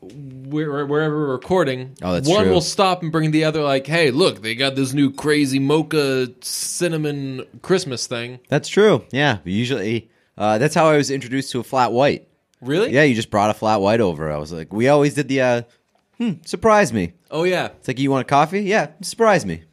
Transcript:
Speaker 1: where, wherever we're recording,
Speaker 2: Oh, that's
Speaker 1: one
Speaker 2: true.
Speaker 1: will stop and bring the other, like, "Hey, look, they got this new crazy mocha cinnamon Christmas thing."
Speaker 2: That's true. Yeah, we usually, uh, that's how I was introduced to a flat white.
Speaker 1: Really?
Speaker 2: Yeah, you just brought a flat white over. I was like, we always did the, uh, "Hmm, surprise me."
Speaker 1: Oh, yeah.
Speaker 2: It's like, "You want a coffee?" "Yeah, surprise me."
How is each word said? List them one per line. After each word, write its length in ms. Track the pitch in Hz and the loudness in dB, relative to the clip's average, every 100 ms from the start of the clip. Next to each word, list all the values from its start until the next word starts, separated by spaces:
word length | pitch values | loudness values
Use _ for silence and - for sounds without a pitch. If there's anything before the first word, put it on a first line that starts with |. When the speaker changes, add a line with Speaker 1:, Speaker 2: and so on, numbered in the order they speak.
Speaker 1:
where, 840 | 92 143 139 131 135 151 156 143 143 | -20 -18 -18 -16 -8 -6 -4 -4 -2
wherever 280 | 147 156 151 | 0 0 -2
we're 140 | 147 | -2
recording, 640 | 131 - 185 160 127 131 135 | -4 0 0 2 -2 -8 -10
Speaker 2:
Oh, 140 | 87 | -4
that's 120 | 90 135 | -2 2
Speaker 1:
one 160 | 196 | 4
Speaker 2:
true. 80 | 190 | 4
Speaker 1:
will 80 | 180 | 2
stop 400 | 160 - 196 180 | 0 0 0 0
and 100 | 170 | -2
bring 180 | 160 156 | -2 0
the 140 | 156 | 2
other, 180 | 156 156 | 0 0
like, 240 | 147 139 135 | 0 0 0
"Hey, 240 | 165 165 | 0 2
look, 300 | 123 180 107 | 2 0 0
they 140 | 107 | -6
got 200 | 113 135 | -2 -2
this 200 | 131 135 | -2 -2
new 180 | 135 139 | 2 0
crazy 460 | 139 147 151 143 135 | 0 0 2 2 0
mocha 720 | 135 156 156 156 139 131 127 - | 2 0 0 -2 0 -2 -4 -8
cinnamon 1040 | - - - - 175 160 151 147 135 131 - 123 | -12 -8 -8 -4 -4 -2 -4 -6 -8 -10 -14 -18
Christmas 460 | - 185 143 123 - | -2 -2 -2 -8 -8
thing." 340 | 120 120 127 _ | -8 -8 -14 _
Speaker 2:
That's 200 | 143 147 | -4 0
true. 340 | - 208 147 - | 4 4 4 0
Yeah, 280 | 127 147 107 | 0 0 0
we 80 | 87 | -2
usually, 560 | 98 120 131 98 113 - _ _ - | -2 -2 -2 -2 -4 -6 _ _ -4
uh, 180 | 104 110 | 0 2
that's 180 | 147 | 0
how 120 | 156 160 | 4 4
I 100 | 151 | 4
was 140 | 135 | 2
introduced 420 | 135 117 131 131 | -4 -4 -6 -4
to 80 | 127 | -6
a 40 | |
flat 280 | 113 135 120 | -4 0 0
white. 340 | 117 139 - _ _ _ _ | 2 2 0 _ _ _ _
Speaker 1:
Really? 300 | 123 151 226 | -4 -2 0
Speaker 2:
Yeah, 100 | 117 | 4
you 120 | 151 | 4
just 160 | 113 113 | 4 0
brought 200 | 104 104 | 0 0
a 40 | |
flat 280 | 107 110 110 | 0 0 2
white 180 | 98 113 | 2 2
over. 300 | 104 78 78 | 2 0 -4
I 60 | 73 | -6
was 120 | 76 | -6
like, 200 | 82 80 | -10 -10
we 160 | 98 123 | -2 2
always 240 | 147 147 | 4 2
did 140 | 135 135 | 0 -2
the, 120 | 135 | 0
uh, 200 | 127 120 117 _ _ _ _ _ | 0 0 -4 _ _ _ _ _
"Hmm, 160 | 233 170 - | -6 -6 -8
surprise 440 | 190 226 208 185 | -2 2 4 2
me." 180 | 113 85 - _ | 0 -4 -8 _
Speaker 1:
Oh, 140 | 151 | -4
yeah. 220 | 175 180 120 | -2 -2 -4
Speaker 2:
It's 200 | - - | -8 -8
like, 120 | 123 | -2
"You 120 | 139 | 0
want 120 | 135 | 0
a 60 | 120 | 2
coffee?" 340 | 143 151 190 | 2 2 0
"Yeah, 260 | 208 208 147 - | 0 0 -2 -6
surprise 420 | - - 226 190 | -14 0 4 4
me." 200 | 107 82 - | 0 -8 -10